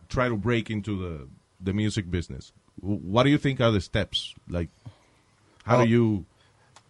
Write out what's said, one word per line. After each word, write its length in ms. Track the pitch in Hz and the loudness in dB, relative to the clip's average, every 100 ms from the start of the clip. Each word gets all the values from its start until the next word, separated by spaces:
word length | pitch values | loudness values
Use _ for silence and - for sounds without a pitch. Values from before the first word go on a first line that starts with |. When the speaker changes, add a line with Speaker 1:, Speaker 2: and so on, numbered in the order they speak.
| - | -6
Speaker 1:
try 200 | 135 123 | -2 0
to 80 | 113 | 0
break 340 | 110 117 107 | 0 0 -2
into 260 | 107 101 98 | -6 -6 -6
the, 300 | 90 78 67 - _ _ | -6 -10 -14 -20 _ _
the 100 | 92 | -4
music 340 | 101 107 107 87 | 0 0 -2 -2
business, 440 | 87 80 65 - _ _ - | -4 -4 -12 -16 _ _ -12
w-, 200 | 92 101 | -6 -6
what 220 | 82 107 | 0 2
do 60 | 135 | 4
you 80 | 147 | 4
think 220 | 143 131 | 2 2
are 120 | 117 | 2
the 80 | 107 | 2
steps? 540 | - 110 90 - - - - | 0 -2 -2 -4 -8 -14 -8
Like, 220 | 90 85 - - - _ _ _ _ _ _ - | -6 -6 -10 -20 -20 _ _ _ _ _ _ 0
how 120 | 123 | 2
Speaker 2:
Oh. 40 | |
Speaker 1:
do 40 | 117 | 4
you 360 | 117 113 104 80 _ _ _ _ - _ | 4 4 0 -6 _ _ _ _ -20 _